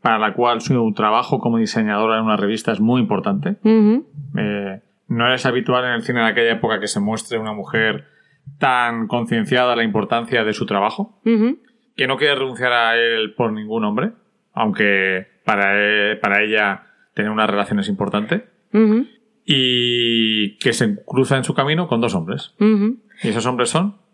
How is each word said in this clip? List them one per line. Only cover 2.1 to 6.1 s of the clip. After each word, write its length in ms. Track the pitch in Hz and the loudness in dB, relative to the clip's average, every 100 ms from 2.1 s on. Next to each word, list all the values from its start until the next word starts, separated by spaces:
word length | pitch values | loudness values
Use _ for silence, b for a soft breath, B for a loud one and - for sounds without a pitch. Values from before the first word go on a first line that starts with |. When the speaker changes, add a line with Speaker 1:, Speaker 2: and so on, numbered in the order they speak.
| 110 | 0
Speaker 1:
en 80 | 110 | 0
una 100 | 107 | 0
revista 380 | 101 107 - | 0 -2 -4
es 80 | 101 | 0
muy 180 | 110 127 | 2 2
importante. 540 | 104 101 101 98 - 208 | 2 0 0 -2 -4 -2
Speaker 2:
Ujú. 420 | 214 220 208 240 330 - 143 139 | 2 4 4 2 -2 -16 -10 -4
Speaker 1:
Eh, 440 | 104 101 98 98 _ _ _ | -4 -4 -6 -10 _ _ _
no 260 | 117 120 | 0 2
es 120 | 127 131 | 2 0
habitual 400 | 123 117 127 127 | 0 0 0 0
en 60 | |
el 100 | 117 | -4
cine 160 | 113 | -2